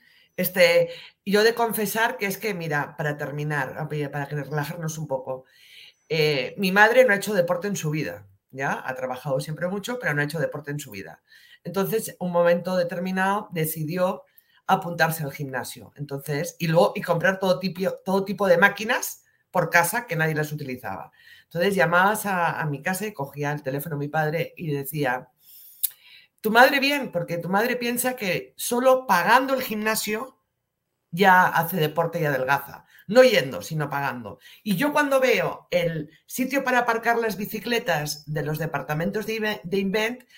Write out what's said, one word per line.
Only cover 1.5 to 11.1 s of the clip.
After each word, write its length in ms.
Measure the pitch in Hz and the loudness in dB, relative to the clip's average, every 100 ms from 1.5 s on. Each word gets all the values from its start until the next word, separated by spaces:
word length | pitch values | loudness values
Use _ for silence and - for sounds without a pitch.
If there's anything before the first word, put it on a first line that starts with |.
confesar 640 | 233 233 208 202 226 233 - | 4 0 0 -2 0 0 0
que 100 | 196 | -4
es 120 | 190 | -4
que, 160 | 220 | -4
mira, 420 | 175 160 147 135 - | -4 -2 -2 -2 -4
para 200 | 151 147 | -4 -4
terminar, 720 | 135 147 151 147 131 - 151 151 139 | -6 -4 -2 -2 -4 -6 -6 -6 -6
para 160 | 147 143 | -6 -6
que 100 | 147 | -6
relajarnos 600 | 131 151 143 170 160 156 | -4 -4 -4 -6 -8 -8
un 80 | 156 | -6
poco, 380 | 131 131 131 - _ - - - _ - | -6 -6 -10 -14 _ -20 -20 -20 _ -4
eh, 460 | 160 151 139 120 - | 0 2 0 -4 -2
mi 140 | 190 | 2
madre 320 | 196 220 254 | 6 8 8
no 80 | 220 | 6
ha 40 | 196 | 2
hecho 180 | 208 | 0
deporte 340 | 202 170 175 202 | 0 0 -2 -4
en 80 | 185 | -4
su 140 | 156 | -4
vida, 360 | 151 131 101 - _ _ | -2 -4 -8 -16 _ _
¿ya? 320 | 131 143 226 | -6 -6 -4
Ha 100 | 131 | -6
trabajado 460 | 127 127 127 147 135 | -6 -8 -6 -4 -2
siempre 280 | 151 151 180 | -2 -6 -4
mucho, 300 | 202 208 247 | -4 -6 -6
pero 160 | 165 | -4
no 80 | 147 | -2
ha 20 | |
hecho 160 | 147 160 | -2 -2
deporte 300 | 131 147 147 | -4 -6 -8
en 80 | 143 | -10
su 120 | 117 | -10
vida. 320 | 98 80 | -14 -14